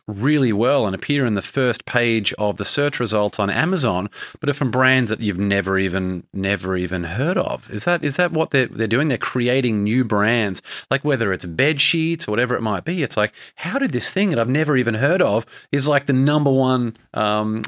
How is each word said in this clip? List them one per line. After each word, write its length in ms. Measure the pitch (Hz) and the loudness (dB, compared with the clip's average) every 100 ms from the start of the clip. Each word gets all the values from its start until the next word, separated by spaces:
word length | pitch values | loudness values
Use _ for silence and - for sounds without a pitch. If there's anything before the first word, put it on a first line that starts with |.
| - | -8
really 460 | 98 131 151 127 | -2 0 2 2
well 320 | 104 120 143 | 2 2 2
and 100 | 107 | 0
appear 300 | 92 - 143 | -2 -2 0
in 80 | 123 | 0
the 80 | 104 | 0
first 460 | - - 127 110 - | -2 -2 0 -2 -2
page 480 | 123 120 113 101 | 0 2 0 -2
of 240 | - 104 98 | -2 -2 -2
the 60 | 98 | -2
search 340 | - 143 - | 0 -2 -2
results 380 | 113 107 104 - | -2 0 0 0
on 100 | 101 | -2
Amazon, 640 | 113 160 185 123 90 98 - - - | 0 0 0 0 0 -4 -8 -16 -4
but 100 | 139 | -4
are 20 | |
from 180 | 139 131 | -2 -2
brands 380 | 127 131 131 110 | 2 4 4 2
that 140 | 107 | 0
you've 160 | 107 90 | -2 0
never 400 | 101 98 92 95 | 0 0 2 0
even, 480 | 95 95 92 90 - | 0 0 -2 -4 -8
never 420 | 98 95 98 92 92 | -6 -2 -2 -2 -2
even 280 | 90 92 | -2 -4
heard 340 | 82 95 151 190 | -4 -4 -2 -2
of. 320 | - - - | -2 -4 -8
Is 160 | 107 175 | -6 -2
that, 180 | 170 | -2
is 120 | 147 139 | -2 -2
that 160 | 175 | -2
what 180 | 156 160 | -2 0
they're, 160 | 135 127 | 0 0
they're 200 | 113 110 | -2 0
doing? 220 | 120 156 | 0 0
They're 80 | 120 | -2
creating 680 | - 127 120 131 123 107 | -2 -2 0 2 2 0
new 200 | 104 123 | 2 2
brands, 560 | 113 104 104 120 104 92 - - - | 2 2 2 2 0 -4 -8 -16 -4
like, 120 | 135 | -2
whether 300 | 147 131 104 | 0 0 0
it's 140 | 92 87 | -2 -4
bed 340 | 82 143 147 | 0 0 2
sheets 480 | - 165 160 165 - | 0 2 -2 -2 -2
or 20 | |
whatever 240 | 104 120 120 | -2 0 -2
it 60 | |
might 220 | 110 95 | -2 -2
be. 180 | - 185 | -4 -4
It's 140 | 135 - | -2 0
like, 160 | 104 - - | -2 -4 -20
how 240 | - 170 254 | -12 -6 -4
did 140 | 269 | -2
this 180 | 120 - | -2 -2
thing 180 | 185 202 | 0 2
that 100 | 127 | 2
I've 120 | 113 | 0
never 260 | 143 151 131 | 0 2 2
even 160 | 117 | 2
heard 220 | 110 139 | 0 0
of 320 | 185 135 107 - - - | 2 2 2 -2 -14 -4
is, 160 | 143 139 | -2 2
like, 200 | 143 143 | 2 2
the 60 | |
number 380 | 131 139 151 143 | 2 4 4 4
one, 460 | 135 131 127 120 - _ | 4 4 2 -2 -6 _
um, 500 | - 107 107 107 110 | -4 0 0 0 -4